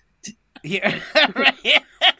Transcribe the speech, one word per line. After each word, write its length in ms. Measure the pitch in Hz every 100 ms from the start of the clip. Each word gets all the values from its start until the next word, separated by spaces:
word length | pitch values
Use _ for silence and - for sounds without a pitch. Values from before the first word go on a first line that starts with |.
| _ _ - - _ -
Yeah, 360 | 156 196 208 - -
<laughs> 200 | 302 277
right. 480 | 262 269 - 233 294 - - 349